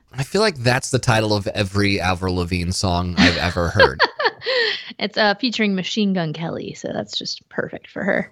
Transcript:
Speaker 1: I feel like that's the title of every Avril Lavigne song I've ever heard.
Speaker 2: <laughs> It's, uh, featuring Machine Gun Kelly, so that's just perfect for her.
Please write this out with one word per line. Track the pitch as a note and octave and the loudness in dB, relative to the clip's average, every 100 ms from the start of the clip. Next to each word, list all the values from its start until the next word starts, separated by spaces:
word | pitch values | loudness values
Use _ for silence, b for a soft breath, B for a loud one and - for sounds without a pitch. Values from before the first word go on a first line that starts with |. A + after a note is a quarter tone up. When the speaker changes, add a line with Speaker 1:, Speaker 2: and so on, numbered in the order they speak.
| _ | _
Speaker 1:
I | B2+ | -8
feel | C#3 F#3+ | -2 2
like | A3 C#3+ | 2 2
that's | A#2+ B2+ - | 2 2 2
the | B2 | 0
title | - A2 G#2+ | 2 2 2
of | G#2+ G2 | 0 0
every | G2+ G2 G2+ G2+ G2 | -2 0 2 2 2
Avril | F2 F2 F#2 F2+ | 0 0 0 0
Lavigne | E2+ F2+ F2 | 0 0 0
song | - F#2+ F2 F2+ E2+ | 0 0 0 0 4
I've | F2 E2 | 4 4
ever | E2+ F2+ E2+ | 0 0 0
heard. | - B4+ - - | 4 4 4 -2
Speaker 2:
<laughs> | - C5 - B C5 A4 B B - | 0 -4 -4 B -2 -2 B B -8
It's, | G3+ A3 | -4 2
uh, | G#3+ G3+ | 2 2
featuring | B3+ G#3+ G#3 F#3+ | -2 0 0 0
Machine | F3+ A3+ G3+ | -2 0 0
Gun | F#3 E3 | 0 -2
Kelly, | D#3 E3 - - - | -4 -6 -6 -8 -10
so | - | -8
that's | - G#3 - | -6 -6 -8
just | - - - | -8 -10 -8
perfect | - - - - | -8 -8 -10 -12
for | - | -6
her. | F#3+ - - | -2 -2 -2